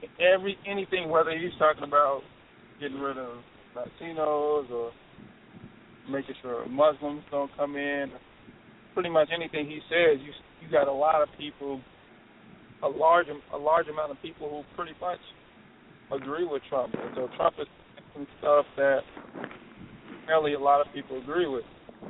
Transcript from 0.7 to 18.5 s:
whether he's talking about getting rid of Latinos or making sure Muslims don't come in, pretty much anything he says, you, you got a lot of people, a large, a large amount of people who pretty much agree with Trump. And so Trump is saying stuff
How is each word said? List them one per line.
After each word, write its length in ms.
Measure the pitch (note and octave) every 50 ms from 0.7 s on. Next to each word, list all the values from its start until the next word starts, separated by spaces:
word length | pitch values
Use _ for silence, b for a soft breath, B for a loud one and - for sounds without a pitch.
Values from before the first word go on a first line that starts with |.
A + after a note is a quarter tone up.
| G3+ G3 F#3+ - F#3+ F#3 E3+ D#3+
whether 220 | E3 D#3+ E3 D#3+
he's 260 | D#3+ D#3+ E3+ F3 - -
talking 260 | D#3 D#3 D3+ - D3
about 360 | C#3+ D3 D3 D3 C#3 C#3 C3 - - - - - - - - - - - -
getting 180 | D3 C#3 C3+ C#3
rid 200 | C#3 C#3 C3+ C3
of 200 | B2+ A#2+ A#2+ A#2+ A#2 - - - - - -
Latinos 920 | B2 A#2+ A#2 - - D#3+ E3+ E3 D#3 D#3 D3+ D3+ D3 D3 D3 D3+ D3 C3+ A#2+
or 220 | A#2+ A#2 A#2 A#2 - - - - - - - - - - - - - - - - - - - - - - - -
making 240 | C#3 C#3 C3+ - B2+ - -
sure 240 | B2+ A#2+ A#2 A#2+ A#2+
Muslims 540 | B2+ C#3 D3+ D#3 C#3+ C3+ D3 D3 D3 D3 - -
don't 200 | D3 C#3+ C#3 C#3 -
come 200 | - C#3+ C#3+ C#3+
in, 340 | C#3+ C#3+ C#3+ C#3+ C#3+ C#3 C3+ - - - - - - - - - - - - - - - - -
pretty 140 | F#3+ F3+ E3+
much 200 | E3 D#3+ D3+ D3 E3+
anything 320 | E3+ E3 D#3 - D#3 D3
he 140 | D3 D#3 D3+ - -
says, 320 | D#3+ E3+ F3 D#3+ D3 C3 C3+
you, 80 | D3 C#3 - - - - -
you 100 | E3 D#3
got 180 | D#3+ D3+ C#3 C#3
a 40 | C3+
lot 300 | C3+ D3 D#3 D#3+ D#3 D3
of 60 | - - -
people, 420 | D3+ D3 - - C#3+ C#3 C#3 C3 C3 - - - - - - - - - - - - - - - - - - - -
a 60 | C#3+
large, 380 | C3+ C#3 D#3 D#3+ E3+ F3 E3+ D3 D3 C#3+ - - -
a 40 |
large 320 | D3 C#3+ D3+ D#3+ E3+ E3+ D3+
amount 220 | D3+ D#3 D#3 D3
of 100 | C#3 - -
people 260 | D#3+ D#3+ - D#3 D3
who 280 | D3 D3 - - -
pretty 200 | - F3 D#3+ D3+ -
much 180 | - F3+ F3+ - - - - - - - - - - - - - - - - - - -
agree 360 | C#3 C#3 C3 C3+ D3 E3 F3+
with 160 | E3 D3 C3 - -
Trump. 260 | C#3+ C3 B2 A2+ A2
And 180 | - A2+ A#2+ B2
so 140 | C3 B2+ B2 -
Trump 200 | - E3+ E3+ - -
is 60 | D3 - - - - - - - - - -
saying 120 | D3 C#3+ - - -
stuff 280 | - D3